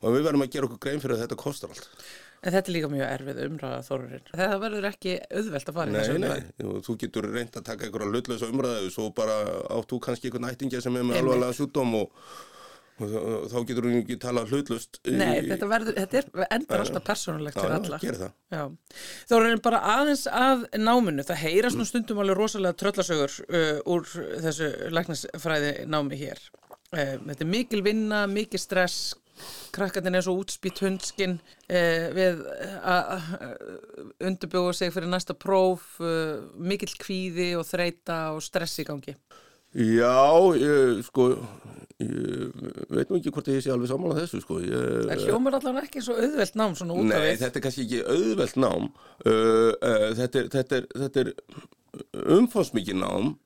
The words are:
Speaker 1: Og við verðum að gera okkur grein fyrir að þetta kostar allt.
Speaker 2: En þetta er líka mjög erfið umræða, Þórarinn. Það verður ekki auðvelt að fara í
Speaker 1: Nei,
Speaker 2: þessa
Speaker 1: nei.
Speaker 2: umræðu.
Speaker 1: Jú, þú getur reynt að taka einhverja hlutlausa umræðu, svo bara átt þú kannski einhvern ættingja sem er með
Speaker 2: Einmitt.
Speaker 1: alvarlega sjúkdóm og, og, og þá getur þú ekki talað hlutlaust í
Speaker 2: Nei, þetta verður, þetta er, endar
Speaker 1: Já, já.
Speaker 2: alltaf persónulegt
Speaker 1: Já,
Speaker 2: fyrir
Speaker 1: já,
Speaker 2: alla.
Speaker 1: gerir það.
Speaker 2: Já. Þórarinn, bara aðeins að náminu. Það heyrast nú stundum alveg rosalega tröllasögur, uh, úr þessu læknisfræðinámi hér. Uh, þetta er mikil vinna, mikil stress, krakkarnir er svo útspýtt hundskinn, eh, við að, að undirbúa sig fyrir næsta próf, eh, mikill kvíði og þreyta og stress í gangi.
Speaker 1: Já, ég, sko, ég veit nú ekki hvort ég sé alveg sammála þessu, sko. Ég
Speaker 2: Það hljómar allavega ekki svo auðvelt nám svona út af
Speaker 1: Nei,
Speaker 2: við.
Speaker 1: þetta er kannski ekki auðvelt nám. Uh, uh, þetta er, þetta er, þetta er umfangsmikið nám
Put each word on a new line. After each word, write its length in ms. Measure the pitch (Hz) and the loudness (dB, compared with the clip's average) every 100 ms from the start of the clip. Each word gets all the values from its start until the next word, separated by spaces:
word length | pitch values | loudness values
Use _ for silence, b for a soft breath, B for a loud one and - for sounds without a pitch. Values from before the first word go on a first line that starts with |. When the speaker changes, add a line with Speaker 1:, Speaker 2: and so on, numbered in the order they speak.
Speaker 1:
Og 100 | - | 4
við 140 | 123 156 | 2 4
verðum 180 | 143 | 2
að 80 | 135 | 0
gera 160 | 147 135 | -2 -4
okkur 140 | 117 | -4
grein 180 | 139 147 | -6 -4
fyrir 160 | 135 120 | -2 -4
að 60 | |
þetta 120 | 117 120 | -4 -6
kostar 340 | - 143 - | -8 -8 -12
allt. 140 | - - B B B B B | -16 -20 B B B B B
Speaker 2:
En 120 | - | 0
þetta 160 | 185 190 | 0 0
er 80 | 170 | -2
líka 120 | 151 | -2
mjög 160 | 143 135 | -2 -2
erfið 300 | 131 135 127 | -4 -8 -8
umræða, 360 | 131 156 135 127 | -6 -6 -8 -8
Þórarinn. 440 | 127 135 123 131 - | -6 -8 -8 -14 -14
Það 280 | 160 185 196 | -2 0 0
verður 300 | 220 208 202 | -4 -4 -6
ekki 240 | 202 190 180 - | -6 -6 -6 -4
auðvelt 420 | 185 214 147 - | -6 -4 -6 -6
að 80 | 151 | -4
fara 100 | 156 | -2
í 60 | |
Speaker 1:
Nei, 60 | 104 | 0
Speaker 2:
þessa 120 | 107 | 0
Speaker 1:
nei. 40 | 151 | 0
Speaker 2:
umræðu. 360 | 190 - 82 - | 0 -4 -6 -10
Speaker 1:
Jú, 160 | 101 98 | -6 -6
þú 140 | - 113 | -4 -6
getur 300 | 117 - 104 | -4 -4 -4
reynt 260 | 110 117 - | -4 -6 -10
að 80 | 98 | -10
taka 160 | 110 110 | -8 -6
einhverja 220 | 101 104 | -4 -2
hlutlausa 380 | 117 123 117 113 | -2 -2 -4 -2
umræðu, 380 | 127 127 117 95 | -2 -2 -2 -4
svo 140 | 87 110 | -4 -6
bara 260 | - 110 107 104 87 - | -2 0 0 -2 -4 -4
átt 240 | 113 107 | -4 -4
þú 60 | 123 | -6
kannski 260 | 123 120 127 | -4 -4 -4
einhvern 220 | 123 120 | -6 -6
ættingja 320 | 123 139 123 | -4 -4 -4
sem 140 | 123 123 | -2 0
er 60 | 123 | 2
með 80 | 120 | 2
Speaker 2:
Einmitt. 60 | |
Speaker 1:
alvarlega 340 | 127 127 123 123 | 2 2 2 -2
sjúkdóm 400 | 143 147 127 110 | -4 0 0 0
og, 160 | 101 B B B B B B B B | -2 B B B B B B B B
og, 240 | _ 104 110 | _ -6 -4
og 320 | 107 110 80 | -4 -4 -4
þá 80 | 120 | -6
getur 240 | 120 120 120 | -4 -2 2
þú 60 | 120 | 2
ekki 240 | 107 123 | 0 -6
talað 320 | 123 123 113 | -2 -2 0
hlutlaust 480 | 139 143 117 - - | -2 -2 -6 -6 -8
í 160 | - - | -2 2
Speaker 2:
Nei, 240 | 190 - - | 2 2 0
þetta 240 | 190 202 | -2 0
verður, 260 | 226 220 208 | 0 0 -2
þetta 220 | 190 254 | 0 0
er, 80 | 277 - 190 | -2 -4 -2
endar 220 | 220 311 | -2 0
Speaker 1:
Já, 80 | - | -2
já. 80 | |
Speaker 2:
alltaf 240 | - - - | 0 -4 -4
persónulegt 480 | 208 - 156 151 - | -4 -4 -6 -6 -2
Speaker 1:
Já, 60 | |
Speaker 2:
fyrir 80 | - | 0
Speaker 1:
já, 80 | 156 | 0
Speaker 2:
alla. 220 | 190 - | -2 -6
Speaker 1:
gerir 180 | - - 92 | -6 -6 -8
það. 100 | - _ | -12 _
Speaker 2:
Já. 140 | 160 143 160 _ B B B | -8 -8 -10 _ B B B
Þórarinn, 400 | B 233 226 226 | B 4 6 4
bara 180 | 240 226 180 | 2 2 4
aðeins 400 | 226 294 277 - | 4 4 2 0
að 380 | - 262 262 233 - | 2 4 4 0 0
náminu. 460 | 214 247 226 147 | 4 6 4 0
Það 180 | 135 165 156 | -4 -4 2
heyrast 340 | 175 240 240 | 4 4 2
nú 80 | 220 | -2
stundum 320 | 247 226 208 | -2 -4 -2
alveg 220 | 196 190 | 2 2
rosalega 320 | 214 214 190 170 | 2 0 -2 0
tröllasögur, 640 | 196 202 180 160 139 - - | -2 0 0 2 0 -2 -2
uh, 260 | 170 160 151 - | 2 2 0 0
úr 180 | 175 160 170 156 - | 0 -2 -10 -8 -4
þessu 300 | 160 151 156 - - | -4 -2 -4 -4 -2
læknisfræðinámi 1300 | 165 170 165 - - 170 156 147 - 151 156 143 139 | -2 -2 -6 -8 -8 -2 0 0 -2 -2 -2 -2 -4
hér. 240 | 143 - - _ _ - _ | -10 -12 -16 _ _ -20 _
Uh, 260 | 170 139 135 | -4 -4 -4
þetta 160 | - 143 | -8 -6
er 140 | 160 202 | -2 0
mikil 300 | 247 214 196 | 0 0 2
vinna, 380 | 214 214 208 202 | 2 0 0 0
mikil 320 | 202 214 190 | -2 -4 -6
stress, 540 | - 185 180 - - - _ B B B B | -2 0 0 0 -6 -8 _ B B B B
krakkarnir 480 | - 196 196 180 180 | -4 -2 -2 0 0
er 20 | |
svo 140 | 180 185 | 0 -2
útspýtt 400 | 196 - 185 - | -2 -6 -6 -2
hundskinn, 560 | 196 190 - - 190 175 b b | -2 -2 -6 -2 -2 -2 b b
eh, 480 | _ 180 170 165 165 | _ 2 4 2 0
við 300 | 180 185 165 - - 196 196 - | 2 2 2 -6 -10 -10 -6 2
að, 300 | 180 - 185 | 2 2 -4
að 1120 | 160 175 127 - - 90 - - - - 185 | -6 -8 -10 -12 -14 -16 -16 -18 -18 -6 -4
undirbúa 460 | 190 170 185 180 175 | -2 -2 0 0 0
sig 140 | 180 | -2
fyrir 160 | 180 170 | -2 -2
næsta 240 | 180 - | -2 -4
próf, 540 | 180 - 190 185 180 - - 170 | -8 2 4 6 2 -6 -8 -4
eh, 380 | 165 160 151 - | -2 -2 -6 -10
mikill 420 | - 175 202 202 - | -8 -4 -4 -4 -10
kvíði 460 | - 190 185 170 180 175 | -6 -6 -4 -2 -2 -2
og 80 | 160 | -4
þreyta 540 | 180 175 170 - 165 160 156 | -2 -2 -4 -6 -4 -4 -6
og 80 | - | -4
stress 320 | 185 165 - | -4 -4 -6
í 80 | 151 | -6
gangi. 300 | 147 - 135 _ b b b _ | -8 -10 -16 _ b b b _
Speaker 1:
Já, 400 | 135 110 113 120 127 139 160 190 | 0 6 6 6 8 10 10 10
ég, 480 | 160 143 147 131 110 | 8 6 6 6 4
sko, 300 | 120 - 123 127 117 B B B - - | -2 4 4 4 -2 B B B -20 -8
ég 560 | - - - - - - - - - | -4 -2 -2 -4 -6 -8 -10 -10 -2
veit 160 | - - | 0 2
nú 80 | 185 | 0
ekki 160 | 156 | 0
hvort 160 | 147 139 | -4 -2
ég 140 | 135 135 | -2 0
sé 80 | |
alveg 160 | 127 120 | -2 0
sammála 300 | 143 180 143 | -2 -2 -2
þessu, 220 | 170 - - | -2 -6 -6
sko. 140 | 87 | -4
Ég 480 | 87 - 123 120 117 | -2 0 0 0 0
Speaker 2:
Það 160 | - 104 | 0 0
hljómar 320 | - 262 269 | 2 2 0
allavega 320 | 277 254 294 | -2 -4 -4
ekki 160 | 294 240 | -8 -4
svo 80 | |
auðvelt 460 | 233 233 294 196 214 | 0 0 2 -2 0
nám 160 | 220 165 | 0 0
svona 160 | 175 | -4
út 140 | 175 208 | 0 2
af 0 | |
Speaker 1:
Nei, 220 | - 156 | 4 2
Speaker 2:
við. 80 | 156 | 2
Speaker 1:
þetta 160 | 123 127 | 0 -2
er 80 | 131 | -4
kannski 220 | 131 117 | -4 -2
ekki 160 | 120 - | -2 2
auðvelt 540 | 143 214 202 127 - | 2 2 2 0 2
nám. 240 | 127 87 - B B B - | 2 2 -4 B B B 4
Uh, 460 | 110 113 113 113 | 6 6 6 6
uh, 360 | 107 - 110 107 | 4 2 4 2
þetta 300 | 113 123 131 | 0 0 0
er, 80 | - | 0
þetta 240 | 139 127 131 | -2 0 0
er, 100 | 120 | -2
þetta 320 | - 135 139 123 | -6 -2 0 0
er 80 | - - - - _ _ - - - - 180 | -2 -14 -20 -20 _ _ -16 -12 -6 6 6
umfangsmikið 640 | 240 220 175 113 92 95 | 6 4 2 0 0 -2
nám 320 | 95 95 117 156 | 0 0 -2 -4